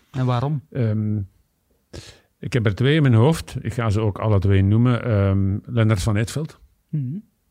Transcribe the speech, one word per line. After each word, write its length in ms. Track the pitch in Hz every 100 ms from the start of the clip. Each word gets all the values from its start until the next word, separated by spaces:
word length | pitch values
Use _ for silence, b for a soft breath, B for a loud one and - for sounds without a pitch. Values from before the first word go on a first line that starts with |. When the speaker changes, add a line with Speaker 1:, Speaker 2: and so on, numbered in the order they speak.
| _
Speaker 1:
En 160 | 135 127
waarom? 360 | 123 139 147 -
Speaker 2:
Ehm, 480 | 139 113 107 107 107 98 _ _ _ _ _ _ - B B B -
ik 140 | -
heb 140 | 123 104
er 80 |
twee 200 | 95 131 160
in 60 |
mijn 120 | 139
hoofd. 420 | 110 143 165 - 135
Ik 120 | 110
ga 180 | 123 117
ze 100 | 98
ook 180 | 107 95
alle 200 | 110 101
twee 240 | 98 98
noemen. 420 | 101 113 123 120
Ehm, 540 | 120 101 98 98 98 101
Lennart 380 | - 120 110 110
van 140 | 113 104
Eetveld. 440 | 113 143 156 - _ _ _
Speaker 1:
Mhm. 160 | 156 127 190 - _ _